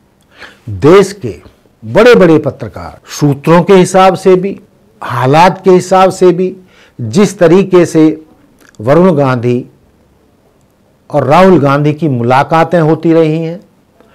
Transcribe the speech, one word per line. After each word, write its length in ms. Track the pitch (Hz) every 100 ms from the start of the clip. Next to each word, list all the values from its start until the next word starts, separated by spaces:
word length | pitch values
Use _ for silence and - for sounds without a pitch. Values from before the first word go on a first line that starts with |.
| _ _ _ _ - _ -
देश 440 | 98 139 190 190
के 400 | - 117 - - _ _ _
बड़े-बड़े 540 | 110 143 240 214 175 160
पत्रकार 600 | 135 - 110 - 87 - -
सूत्रों 560 | - 147 135 156 170
के 120 | 170
हिसाब 400 | 190 180 190 190
से 220 | 175 196 185
भी, 240 | 190 - _ _ _ _
हालात 640 | - 120 131 151 185 190
के 60 | 190
हिसाब 400 | 180 - 190 190
से 220 | 185 185
भी, 240 | 170 185 - _ _ _ -
जिस 380 | 113 135 202 -
तरीके 480 | 165 180 196 180 160
से 400 | 160 156 156 - _ _ _ _ -
वरुण 360 | 107 156 185 147
गांधी 500 | 139 127 123 123 127 _ _ _ _ _ _ _ _ _ _ _ _ _ -
और 140 | 147
राहुल 360 | 123 156 190 175
गांधी 340 | 139 139 147
की 140 | 147 160
मुलाकातें 720 | 123 120 131 139 165 165 175
होती 320 | 151 156 165
रही 260 | 160 156 160
हैं, 220 | 160 175 - _ _ _ _